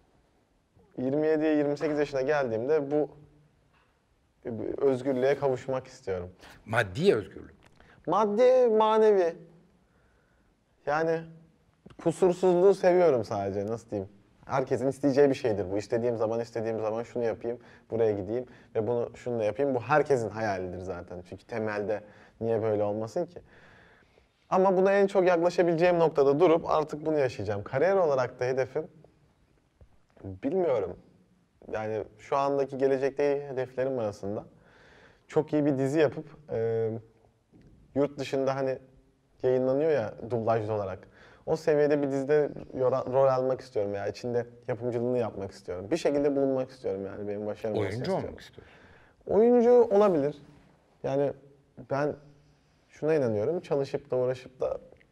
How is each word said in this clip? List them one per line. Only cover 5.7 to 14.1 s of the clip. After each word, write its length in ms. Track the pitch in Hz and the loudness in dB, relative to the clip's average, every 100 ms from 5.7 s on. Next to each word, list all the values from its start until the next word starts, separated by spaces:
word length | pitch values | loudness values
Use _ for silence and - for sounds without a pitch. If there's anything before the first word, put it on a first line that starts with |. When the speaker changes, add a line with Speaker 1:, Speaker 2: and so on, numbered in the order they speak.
| 127 - | -8 -8
Speaker 1:
istiyorum. 440 | - - 92 87 - - - 110 | -14 -8 -8 -8 -16 -20 -20 -6
Speaker 2:
Maddi 480 | 113 101 95 190 | -2 -2 0 2
özgürlük. 400 | 123 87 - 80 - _ _ - - - | 2 -2 -14 -20 -20 _ _ -20 -14 -2
Speaker 1:
Maddi, 600 | 185 214 208 254 254 247 | 0 0 4 4 6 4
manevi. 680 | 214 214 220 220 196 170 165 - - _ _ _ _ _ _ _ _ _ _ _ _ - | 4 4 4 6 6 2 -2 -16 -20 _ _ _ _ _ _ _ _ _ _ _ _ -2
Yani 340 | 151 165 165 165 - - _ _ _ - - | 0 0 -2 -4 -18 -20 _ _ _ -20 -6
kusursuzluğu 720 | 170 - 185 175 185 175 196 | -2 2 2 4 4 6 6
seviyorum 500 | 190 185 180 170 127 | 6 4 6 6 4
sadece, 420 | 104 104 98 101 101 | 0 -4 -4 -4 -4
nasıl 240 | 113 - | -6 -6
diyeyim. 180 | 104 95 | -8 -8